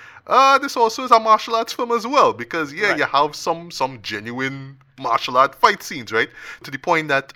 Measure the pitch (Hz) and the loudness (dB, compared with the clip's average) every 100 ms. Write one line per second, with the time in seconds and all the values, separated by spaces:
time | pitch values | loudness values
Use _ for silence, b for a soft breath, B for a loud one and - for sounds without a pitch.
0 | B B - 233 269 269 277 - 226 226 | B B 0 4 4 4 0 0 0 0
1 | 254 240 220 214 - 226 233 - 240 233 | 4 4 6 2 2 -4 -4 -6 -2 -2
2 | 226 285 151 113 120 165 147 151 208 165 | 0 4 4 2 -6 -6 -6 -2 -2 0
3 | 131 139 147 151 - 165 170 - 131 131 | 0 0 0 -2 -6 -6 -8 -6 -6 -6
4 | 101 107 110 123 135 139 135 139 _ - | -10 -10 -10 -6 -6 -8 -16 -20 _ -10
5 | 127 117 - 127 139 - 226 202 - 160 | -2 -2 0 2 2 4 2 2 -6 -12
6 | 104 110 139 B B B - 139 - 165 | -4 -2 -2 B B B -14 -10 -2 0
7 | 156 139 - | 2 -2 -2